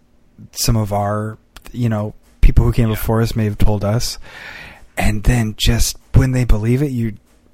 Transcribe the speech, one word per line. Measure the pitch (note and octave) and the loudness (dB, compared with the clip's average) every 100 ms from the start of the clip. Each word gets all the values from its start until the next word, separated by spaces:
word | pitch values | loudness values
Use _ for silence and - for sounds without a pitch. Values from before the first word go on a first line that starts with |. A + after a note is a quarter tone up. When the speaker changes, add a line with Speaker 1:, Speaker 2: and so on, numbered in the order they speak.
| _ _ _ - A2 | _ _ _ -20 -18
Speaker 1:
some | - - A2+ | -6 -2 -2
of | G#2 | -2
our, | G2+ G2+ G#2+ G#2+ G#2+ _ - - | -2 -4 -4 -8 -12 _ -20 -16
you | - A#2+ | -6 -4
know, | G#2+ G#2+ - _ _ | -2 -6 -10 _ _
people | - - A#2+ | 4 6 4
who | |
came | A2+ A2+ | 2 0
Speaker 2:
Yeah. | G#2+ | -2
Speaker 1:
before | - A2+ | -2 0
us | A2+ A2+ | 0 -2
may | G#2+ | -4
have | G#2 | 2
told | - G#2 G2+ | 2 4 -2
us. | A2+ - - - - - - - - - - | -2 -4 -8 -16 -20 -20 -20 -20 -20 -14 -2
And | G2 G#2 | -2 0
then | G#2 A#2+ A2 G#2 | 0 0 -2 -2
just | A#2 A#2 - - _ - | 0 2 0 -2 _ 2
when | C3 | 2
they | B2+ A#2+ | 2 2
believe | G#2 A2+ B2 | 2 2 0
it, | D3+ | 0
you, | B2 A2+ G2+ _ _ _ | -2 -6 -8 _ _ _